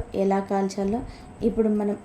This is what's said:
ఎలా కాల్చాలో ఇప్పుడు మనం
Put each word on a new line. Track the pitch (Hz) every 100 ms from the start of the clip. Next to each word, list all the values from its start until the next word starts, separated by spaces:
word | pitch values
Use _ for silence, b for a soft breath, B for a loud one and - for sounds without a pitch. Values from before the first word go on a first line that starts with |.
| -
ఎలా | - 196 196
కాల్చాలో | 196 196 196 196 196 233 - B B -
ఇప్పుడు | 226 226 220
మనం | 214 202 208